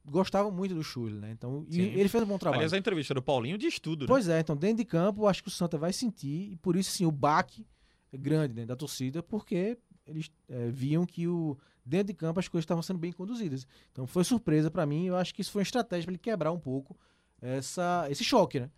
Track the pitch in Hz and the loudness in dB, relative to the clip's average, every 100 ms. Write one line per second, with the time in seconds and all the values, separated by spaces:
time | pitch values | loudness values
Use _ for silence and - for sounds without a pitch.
0 | - 147 185 196 208 180 190 175 151 - | -2 0 2 2 0 0 -2 -4 -4 -6
1 | 117 104 107 110 120 139 156 165 190 190 | -6 -6 -10 -10 -8 -8 -4 0 2 4
2 | 196 233 214 196 175 139 156 190 196 175 | 2 2 0 0 0 2 2 0 0 0
3 | 135 135 123 135 117 202 311 - - 160 | 0 -2 2 2 0 -2 -2 -2 -4 -2
4 | 135 269 185 160 160 147 185 226 233 165 | 4 4 4 2 2 0 0 0 0 2
5 | 185 208 214 180 - - 175 156 160 - | 2 4 2 2 -2 -4 -2 0 -2 -2
6 | 240 - 139 151 202 185 185 175 190 - | -4 -4 -6 -6 -6 -4 0 2 0 2
7 | 170 143 143 156 185 - 220 _ _ _ | 2 4 4 4 2 -4 -20 _ _ _
8 | _ 135 135 156 147 113 117 127 147 - | _ -6 0 2 2 -2 -8 -8 -8 -4
9 | 131 151 170 214 - 180 196 240 _ - | -4 -4 -6 -6 -2 -2 0 -4 _ -20
10 | - 156 156 _ - 127 120 127 135 156 | -12 -10 -10 _ -12 -6 -4 -2 0 2
11 | 175 - 170 175 160 135 _ _ 120 165 | 0 -2 -2 0 -2 -4 _ _ -2 0
12 | 202 196 160 170 180 170 156 165 165 185 | 0 -2 -2 -2 -2 -2 0 -2 -2 -4
13 | 165 175 185 240 196 135 127 _ _ - | -6 -6 -8 -4 -4 -4 -8 _ _ -10
14 | 127 180 180 233 - 151 156 180 151 147 | -2 2 4 4 4 4 4 2 0 0
15 | 180 180 180 - 190 208 185 254 - 175 | 0 0 -2 -4 -4 -2 0 0 0 -2
16 | 165 180 - 214 156 170 131 131 135 - | -4 -4 -2 0 0 -2 -2 -4 -6 -16
17 | _ _ _ _ 123 131 135 - 175 175 | _ _ _ _ -6 -4 -4 -2 0 0
18 | 151 139 233 254 170 143 123 | 0 -2 4 6 6 2 -6